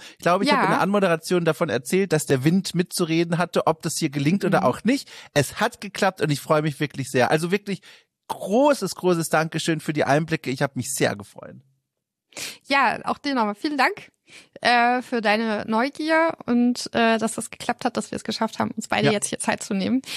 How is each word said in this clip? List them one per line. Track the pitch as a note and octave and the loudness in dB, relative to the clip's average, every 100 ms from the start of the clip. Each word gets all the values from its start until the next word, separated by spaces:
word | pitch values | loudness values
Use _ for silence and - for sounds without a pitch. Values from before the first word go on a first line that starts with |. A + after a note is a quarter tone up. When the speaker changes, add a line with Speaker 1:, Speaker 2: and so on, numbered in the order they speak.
| - | -10
Speaker 1:
Ich | - | -4
glaube, | - F#3 | 0 2
ich | C4+ | 4
Speaker 2:
Ja. | C#4 | 2
Speaker 1:
habe | G3 | 2
in | |
der | - | 2
Anmoderation | F3 G3+ F#3+ E3 - F3+ E3 | 2 2 2 2 0 0 2
davon | D#3 D#3+ | 0 0
erzählt, | A#2+ - F#3 G3 | -2 0 0 2
dass | D#3 - | 0 2
der | C#3 | 2
Wind | C#3+ F#3+ F#3+ | 4 2 0
mitzureden | E3+ F3+ - E3 E3 E3+ E3+ | -2 -2 -2 0 0 0 0
hatte, | E3+ F#3 - | 0 0 0
ob | D#3+ | -2
das | E3 - | -4 -4
hier | D#3 | -4
gelingt | C#3+ C#3+ G3 | -2 0 0
oder | A#3+ E3+ | 2 2
Speaker 2:
Mhm. | B2+ | 2
Speaker 1:
auch | - | 0
nicht. | G3+ C#4 - - - | 0 -2 -4 -18 -4
Es | D3 C#3 - | 0 0 0
hat | G#3 - | -2 -2
geklappt | G3+ - G3 - | -12 0 0 0
und | D#3 | -2
ich | C#3+ | -2
freue | - D#3 | 2 2
mich | D3+ C#3 | 2 -2
wirklich | D3+ - B2+ | -6 -6 -2
sehr. | B2+ A#2+ | 2 2
Also | D#3 E3+ | 2 0
wirklich | G3+ - F#3+ - - _ _ - | -2 -4 -8 -10 -20 _ _ -14
großes, | - F#3+ A3 D4 C4+ F#3+ | -10 0 4 4 4 -2
großes | - F3+ E3+ D#3+ | -2 0 0 2
Dankeschön | D#3+ D#3+ D#3+ - D#3 | 0 0 -2 -2 -2
für | - | -2
die | D3 | -2
Einblicke. | - C#3+ D#3+ D#3+ - | 2 2 0 -4 -4
Ich | C3+ | -2
habe | C#3+ B2+ | -2 -2
mich | - | -6
sehr | - B2+ G2+ | -2 -2 -2
gefreut. | G2 - - C3 _ _ _ _ _ _ _ - - - - | -10 -18 -20 -20 _ _ _ _ _ _ _ -14 -12 -14 -2
Speaker 2:
Ja, | C#4 A#3+ - | 2 2 0
auch | - B3 | -4 -4
dir | C#4+ | -2
nochmal | C4 G#3+ | 0 0
vielen | G#3 D#4 D4 | -2 -4 0
Dank, | C#4+ G4+ - _ _ - - - | 0 0 -12 _ _ -20 -20 -4
äh, | A3+ A#3+ A#3+ B3 | 2 4 4 2
für | B3 A#3+ | -2 -2
deine | G#3 G#3+ A3+ G#3 - | 2 2 0 -2 -2
Neugier | A3 C4+ - D#4 D#4+ E4 D#4+ - | 0 0 -2 0 2 2 -2 0
und, | A#3+ B3 A#3+ - | 2 2 0 -2
äh, | A3+ A3+ A3+ | 2 2 2
dass | A3 | 0
das | - - | -4 -10
geklappt | - - A#3+ | -8 -6 -2
hat, | B3 G#3+ | -2 -4
dass | - | -6
wir | - | -8
es | |
geschafft | - - A3 - | -6 -4 -4 -2
haben, | G#3+ | -6
uns | - - | -6 -2
beide | G#3+ G#3+ | 2 2
Speaker 1:
Ja. | |
Speaker 2:
jetzt | G#3 - | 2 -2
hier | - | -4
Zeit | - G#3+ | -4 -4
zu | - | -4
nehmen. | G3 F#3+ B3+ - | -4 0 -2 -4